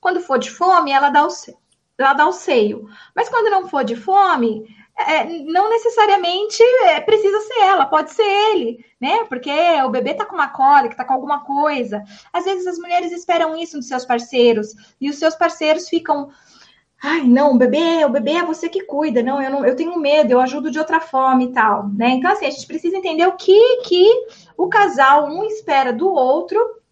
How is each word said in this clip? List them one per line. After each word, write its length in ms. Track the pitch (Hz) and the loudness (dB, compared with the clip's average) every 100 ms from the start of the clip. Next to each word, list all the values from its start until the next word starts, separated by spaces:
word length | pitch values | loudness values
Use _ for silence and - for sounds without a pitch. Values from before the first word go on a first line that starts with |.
Quando 200 | 370 349 | -2 -4
for 180 | - 262 | -2 -4
de 120 | - | -4
fome, 400 | - 359 349 302 | -2 2 2 2
ela 200 | 277 285 | 0 2
dá 140 | 294 | 2
o 60 | 302 | 0
se-, 260 | - - - _ _ _ - | -4 -18 -20 _ _ _ -2
ela 180 | 269 | 0
dá 120 | 285 302 | 2 0
o 60 | |
seio. 560 | 359 - 254 208 - - - - | 0 0 0 0 -4 -14 -20 -12
Mas 140 | - 466 | -6 -4
quando 220 | 480 440 | 0 0
não 180 | 392 370 | 0 -2
for 160 | 294 | -4
de 100 | 220 | -4
fome, 680 | 233 - 381 381 302 226 214 - - _ - | -6 0 2 2 2 0 -4 -12 -20 _ -8
é, 260 | - 311 320 339 | -2 -2 -2 -8
não 260 | 285 349 415 | -4 -2 0
necessariamente, 920 | 453 453 466 415 392 349 370 427 - 466 508 | 0 0 2 2 2 0 -4 -6 2 4 6
é, 160 | 392 302 | 4 2
precisa 400 | - 427 403 415 | 2 2 2 -2
ser 200 | 427 494 | -4 0
ela, 260 | 381 381 - | 2 4 2
pode 260 | 311 302 | 0 -2
ser 100 | - | -2
ele, 640 | 415 392 427 392 233 233 _ _ | 0 2 2 0 -2 -8 _ _
né? 240 | 262 427 | -2 -2
Porque 260 | 453 247 285 294 349 320 | -2 -8 -4 0 2 2
o 80 | 262 | 0
bebê 240 | 247 247 | -2 -4
tá 100 | 285 | -4
com 100 | 277 | -6
uma 140 | 330 277 | -4 -4
cólica, 480 | - 269 285 233 226 | 2 4 4 4 -6
tá 80 | |
com 100 | 254 | -4
alguma 260 | 262 294 285 | -4 -2 -6
coisa. 580 | - 277 302 277 214 208 - - _ | -4 -2 0 -2 -6 -8 -12 -20 _
Às 120 | 349 | -6
vezes 220 | 370 381 359 | -4 -4 -6
as 120 | 349 | -8
mulheres 320 | 349 349 339 | -4 -4 -4
esperam 440 | 349 - 339 320 320 | -10 -2 0 0 -4
isso 220 | 330 294 | -10 -12
dos 100 | 240 | -8
seus 160 | 254 | -10
parceiros, 680 | 254 240 233 254 240 226 214 - _ _ | -4 -4 -2 2 4 4 -4 -14 _ _
e 80 | 277 | -8
os 100 | 285 | -2
seus 160 | 320 | -2
parceiros 540 | 320 339 - 311 320 - | 0 -4 -2 -2 -2 -2
ficam, 420 | 339 - 294 277 _ _ _ _ _ _ _ | -6 -2 -4 -6 _ _ _ _ _ _ _
"Ai, 200 | 285 320 | -4 0
não, 300 | 262 247 294 | 4 4 4
o 60 | 247 | 4
bebê, 460 | 247 285 330 330 | 2 2 0 2
o 60 | 294 | 0
bebê 220 | 277 220 | 0 -2
é 120 | 330 | -2
você 240 | 349 320 339 | -2 -6 -6
que 160 | 381 | -8
cuida, 380 | 381 277 302 240 | -6 -4 -2 -2
não, 180 | 240 277 | -2 -4
eu 100 | 269 | -4
não, 140 | 277 | -2
eu 100 | 247 | -2
tenho 240 | 254 330 349 | -2 -4 -4
medo, 340 | 285 302 247 | 0 2 4
eu 80 | 247 | 2
ajudo 300 | 254 294 311 | 2 -2 -6
de 80 | 277 | -6
outra 220 | 311 320 | -2 -4
forma 440 | - 269 262 254 | -2 -2 2 2
e 80 | 247 | 0
tal", 360 | 254 220 202 202 | 0 0 0 -4
né? 220 | 202 233 | -2 0
Então, 200 | 254 349 | 0 0
assim, 140 | 403 | -2
a 60 | 285 | -4
gente 160 | 285 - | -8 -12
precisa 300 | 330 339 381 | -6 -4 -4
entender 300 | 370 320 359 | -4 0 0
o 60 | |
que 460 | 381 - 403 494 508 | 0 4 6 6 2
que 320 | - 359 392 494 - - _ | 0 4 4 4 0 -18 _
o 140 | - 359 | -6 0
casal 600 | 427 392 247 269 294 285 | 2 2 4 4 4 2
um 160 | 330 | -4
espera 500 | 427 427 - 277 262 | -8 -8 -2 0 0
do 180 | 226 370 | -2 -2
outro 460 | 339 254 294 359 403 480 - _ | 0 2 0 0 -2 -2 -4 _